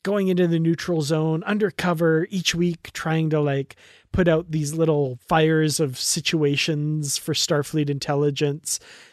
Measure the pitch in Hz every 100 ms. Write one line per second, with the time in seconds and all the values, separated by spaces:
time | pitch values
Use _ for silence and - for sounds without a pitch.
0 | - 202 190 180 175 165 165 165 - 165
1 | 143 156 160 160 - 208 202 - 180 165
2 | 165 160 170 190 - 165 175 165 - -
3 | 165 160 160 151 147 139 139 - - -
4 | _ - 175 160 170 156 143 160 160 147
5 | 139 123 - 165 160 160 156 143 147 127
6 | - 170 - 165 147 143 - 151 151 156
7 | 147 - - 147 - 156 139 156 143 139
8 | - 143 147 139 147 147 - - - -
9 | -